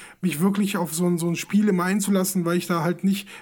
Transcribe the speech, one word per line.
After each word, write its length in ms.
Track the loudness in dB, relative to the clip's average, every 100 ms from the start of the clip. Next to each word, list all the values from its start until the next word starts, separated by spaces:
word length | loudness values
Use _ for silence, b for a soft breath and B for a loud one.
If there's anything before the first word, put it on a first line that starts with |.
| B B
mich 200 | -4 0
wirklich 380 | 0 2 -2 -2
auf 140 | -4
so 140 | 0 0
ein, 100 | 0
so 120 | 0
ein 80 | -4
Spiel 320 | 0 2 4
immer 160 | 2
einzulassen, 600 | 2 0 2 2 2 0
weil 120 | 0 0
ich 100 | 0
da 160 | 0
halt 220 | 0 0
nicht, 240 | 0 0 -4 B